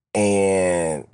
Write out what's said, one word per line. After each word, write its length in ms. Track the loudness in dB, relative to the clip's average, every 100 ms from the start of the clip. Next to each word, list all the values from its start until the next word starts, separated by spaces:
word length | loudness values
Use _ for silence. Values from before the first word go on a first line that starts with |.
| _
And 920 | -2 0 2 2 2 0 0 -2 -4 -10